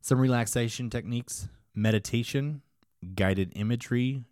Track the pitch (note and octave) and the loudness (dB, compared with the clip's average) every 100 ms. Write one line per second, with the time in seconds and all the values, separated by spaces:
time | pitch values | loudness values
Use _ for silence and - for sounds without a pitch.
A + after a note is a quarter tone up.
0 | - C3 C3 B2 A2+ B2 A#2 - B2 A#2+ | 2 4 4 4 2 0 -2 -4 -6 -6
1 | - A#2+ - - - - _ - A2 A2 | -4 -6 -6 -10 -10 -14 _ 0 4 4
2 | - A#2 A#2 C#3 C#3+ D3 _ _ _ _ | 2 -2 -2 -4 -4 -8 _ _ _ _
3 | F2+ F#2+ F#2+ F#2+ F#2 - G#2+ A#2+ - A#2+ | -12 0 2 2 0 -2 -2 -2 0 0
4 | B2+ C3+ A#2+ | 0 -2 -10